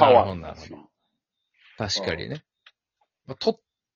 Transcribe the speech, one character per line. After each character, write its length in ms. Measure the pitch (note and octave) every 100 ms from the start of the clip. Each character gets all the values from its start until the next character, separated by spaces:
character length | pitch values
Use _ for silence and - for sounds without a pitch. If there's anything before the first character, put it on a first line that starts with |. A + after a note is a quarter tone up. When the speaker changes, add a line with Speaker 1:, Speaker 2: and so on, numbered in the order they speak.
| C#3+
Speaker 1:
る 80 | A#2+
ほ 160 | G2
ど、 60 | F2+
Speaker 2:
差 20 | D#2
は 40 |
あ 40 |
る 60 | D#2+
し。 100 | -
Speaker 1:
な 60 | -
る 60 |
ほ 0 |
ど。 80 | - _ _ _ _ _ _ _ _ -
確 300 | G#2+ G2+ F#2
か 80 |
に 140 | E2 G#1+
ね。 60 |
Speaker 2:
う 40 | D3+
ん。 40 | - _ - _ _ _ _ _ -
Speaker 1:
ま 80 |
あ、 20 | C3+
取 200 | A3 -
っ 40 | _ _ _